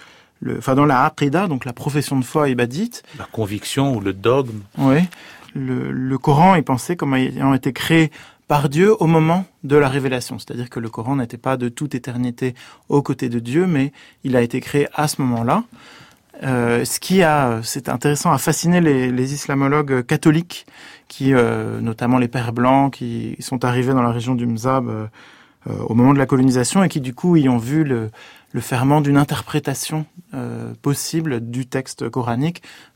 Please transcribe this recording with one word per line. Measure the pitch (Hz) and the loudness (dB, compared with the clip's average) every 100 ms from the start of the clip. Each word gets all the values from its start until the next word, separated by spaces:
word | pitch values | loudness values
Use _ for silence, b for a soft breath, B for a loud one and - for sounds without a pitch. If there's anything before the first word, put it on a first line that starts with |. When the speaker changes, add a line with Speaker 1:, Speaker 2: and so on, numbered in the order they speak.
| B B B - | B B B -10
Speaker 1:
le, | 123 123 | -8 -4
enfin, | - | 0
dans | 131 147 | 2 4
la | 127 151 | 4 2
aqidah, | - 143 160 156 | 0 0 0 0
donc | 131 | -4
la | 127 | -6
profession | - 147 143 - 135 | -8 -4 -4 -2 -2
de | 120 | -2
foi | 156 143 | 0 0
ibadite. | 123 120 143 233 - - 135 | 0 -2 -4 -8 -10 -18 -16
Speaker 2:
La | - | -10
conviction | - 101 104 - 143 139 117 | -6 -6 -6 -6 -2 0 0
ou | |
le | 98 | -4
dogme. | 95 113 135 123 107 101 - | -2 0 0 0 -8 -10 0
Speaker 1:
Oui. | 135 143 180 B B B B | 2 4 2 B B B B
Le, | 143 131 127 131 | -8 -6 -4 -4
le | 135 131 135 | -4 -4 -2
Coran | 156 143 185 175 | 2 6 6 4
est | |
pensé | 135 123 - 175 | 2 -2 -2 -4
comme | 143 | 0
ayant | 131 131 131 135 | 0 -2 0 0
été | 131 143 | 2 0
créé | - - 165 156 B B B - | -4 2 2 2 B B B 0
par | 147 143 | 0 2
Dieu | 147 202 214 | 4 4 4
au | 165 | 4
moment | 160 160 180 185 _ | 4 4 2 -2 _
de | 143 147 | 2 4
la | 135 | 4
révélation. | 139 131 127 - 117 | 2 -2 -2 -6 -12
C'est-à-dire | - 123 120 | -10 -10 -8
que | 123 | -8
le | 113 | -8
Coran | - 117 139 | -6 -4 -2
n'était | 117 117 | -4 -6
pas | 131 127 | -4 -2
de | 123 | -2
toute | - 143 | -4 -6
éternité | 123 135 123 123 120 127 123 B B - | -6 -6 -4 -4 -2 -4 -6 B B 0
aux | 143 | 0
côtés | 143 127 127 | 0 -4 -2
de | 120 | -4
Dieu, | 117 151 185 | -2 0 2
mais | 143 139 B B B | 2 0 B B B
il | 135 123 | 0 0
a | |
été | 120 127 | 2 -2
créé | - 147 143 - | -2 -2 0 -2
à | 151 | -2
ce | - | 0
moment-là. | 131 117 117 190 233 B B B B B _ - | -2 0 0 0 -2 B B B B B _ -8
Euh, | 135 123 120 120 | -2 0 2 0
ce | 127 - | -2 -6
qui | - 190 | 0 4
a, | 160 147 127 113 | 4 4 2 -2
c'est | 113 139 131 | -6 -8 -6
intéressant, | 127 147 147 175 | -2 0 0 0
a | 139 | 0
fasciné | - 151 170 175 | 0 0 2 4
les, | 160 131 127 | 4 2 0
les | 123 131 | -2 -2
islamologues | 143 - 139 139 151 143 127 | -4 -4 0 2 0 0 -2
catholiques, | 120 151 156 156 170 - - B B B B | 0 2 4 2 0 -12 -20 B B B B
qui, | - 135 | -2 2
euh, | 131 117 113 110 113 | 4 4 0 -4 -4
notamment | 113 113 123 127 | -6 -2 0 0
les | 120 | 0
Pères | 127 117 | -4 -4
Blancs, | 120 127 135 139 | 0 4 4 2
qui | - 123 117 110 - | -2 -8 -8 -8 -10
sont | - 127 | -8 -4
arrivés | 127 123 127 | 0 0 2
dans | 131 | 2
la | 120 | 2
région | 117 120 | 0 -2
du | 123 120 | -2 -2
Mzab, | 113 127 131 117 | -2 0 0 -2
euh, | 107 110 B B B B B - | -6 -10 B B B B B -10
euh, | 101 113 | -8 -2
au | |
moment | 117 131 | 4 4
de | 139 | 4
la | 135 | 2
colonisation | 135 131 123 120 196 | 4 4 2 0 2
et | 180 | 2
qui, | 151 | 0
du | 127 | -8
coup, | - 180 165 | -4 2 4
y | 131 | 4
ont | 120 | 2
vu | 120 156 | 0 0
le, | 147 120 110 B B B B | 0 -2 -4 B B B B
le | 123 | -8
ferment | - 123 135 151 | -4 0 2 2
d'une | 143 143 | 4 2
interprétation, | 147 151 - 151 147 131 - 156 151 175 - | 2 -4 -4 -4 -4 -6 -6 -8 -8 -16 -14
euh, | 135 120 117 117 117 | -10 -10 -10 -12 -6
possible | 143 139 - 165 160 120 117 | -4 -2 -2 -4 -2 -4 -6
du | 123 131 | -8 -6
texte | 135 131 - 117 | -6 -6 -8 -6
coranique, | 127 120 117 156 175 B B B | -4 -2 -2 -2 -4 B B B